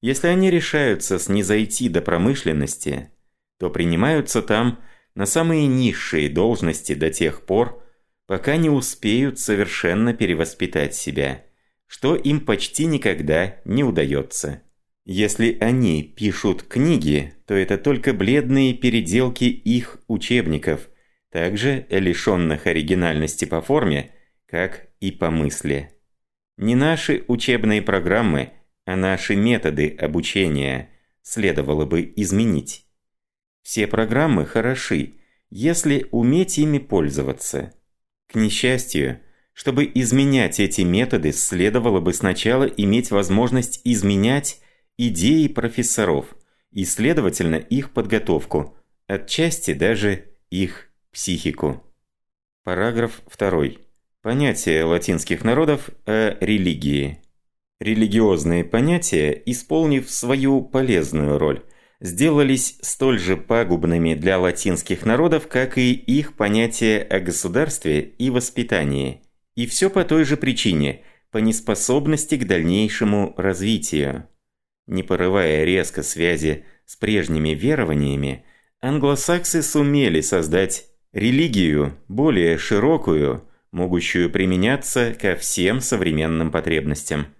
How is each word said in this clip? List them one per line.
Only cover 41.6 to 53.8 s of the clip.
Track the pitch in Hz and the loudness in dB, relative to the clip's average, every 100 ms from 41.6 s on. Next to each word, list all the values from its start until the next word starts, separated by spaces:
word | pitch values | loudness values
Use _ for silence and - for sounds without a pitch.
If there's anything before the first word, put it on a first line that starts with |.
| 92 117 117 95 | 2 2 2 2
бы | 85 | 0
сначала | 90 98 90 110 127 135 | 0 0 0 0 2 0
иметь | - 101 110 123 | 0 2 2 2
возможность | 101 92 95 120 127 123 - | 0 2 2 2 0 -2 -6
изменять | 123 117 98 98 107 135 143 - _ _ _ _ | -2 0 2 2 2 0 -2 -10 _ _ _ _
идеи | 120 90 95 156 151 | -2 0 2 4 2
профессоров | - 113 - 117 - 101 73 - - _ _ _ | 0 -4 -2 -2 0 2 0 -2 -16 _ _ _
и, | 104 90 | -6 -4
следовательно, | - 117 165 101 78 87 80 | 0 2 2 0 0 0 0
их | - 123 139 | -2 -4 -2
подготовку, | - 117 110 - 101 - 76 73 - _ _ _ | -4 -2 -2 0 -2 0 -4 -4 -12 _ _ _
отчасти | 98 - - 165 - - | -8 -6 -2 -2 -2 -4
даже | 71 95 110 104 95 - - _ | 0 0 2 0 -2 -8 -20 _
их | 90 92 85 - _ _ | -4 -4 -6 -20 _ _
психику. | - - 87 82 - 76 65 - _ _ _ _ _ _ _ | -10 -6 -4 -4 -2 -4 -4 -12 _ _ _ _ _ _ _
Параграф | - 90 107 117 117 - - | -8 -4 -2 -2 -4 -4 -20
второй. | - 101 90 71 - | -4 0 2 0 -4